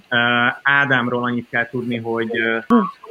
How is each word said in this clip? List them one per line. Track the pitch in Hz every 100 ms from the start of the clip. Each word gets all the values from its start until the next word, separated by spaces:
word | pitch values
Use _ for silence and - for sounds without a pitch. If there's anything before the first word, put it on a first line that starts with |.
| -
Ö, | 120 120 120 120 -
Ádámról | 139 143 139 127 120 120
annyit | 123 120 117
kell | 123 117
tudni, | 127 120 117
hogy, | 117 113 113 113
ö, | 113 113 - 233 190 - -